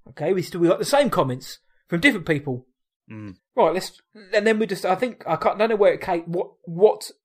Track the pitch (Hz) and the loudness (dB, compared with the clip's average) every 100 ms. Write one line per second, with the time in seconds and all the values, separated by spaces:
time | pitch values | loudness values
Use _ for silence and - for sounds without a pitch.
0 | - - 147 190 - 180 170 147 - 185 | -20 -6 -2 -2 -2 0 2 2 2 2
1 | 262 190 131 127 - - _ _ _ 170 | 2 0 -2 -4 -12 -20 _ _ _ 0
2 | 285 214 160 151 143 123 - _ _ _ | 2 0 -2 -4 -4 -8 -10 _ _ _
3 | _ 110 104 92 _ 262 170 175 - - | _ -16 -14 -16 _ 0 2 2 -6 -14
4 | _ - - 208 214 220 220 190 180 185 | _ -20 -4 0 2 2 0 -2 -2 -2
5 | 247 - - 160 - 196 220 214 196 147 | -2 -6 -4 0 0 0 0 4 4 4
6 | - 175 170 175 - _ - 165 214 - | -2 -4 -4 -6 -6 _ -12 4 4 4
7 | - - | -6 -18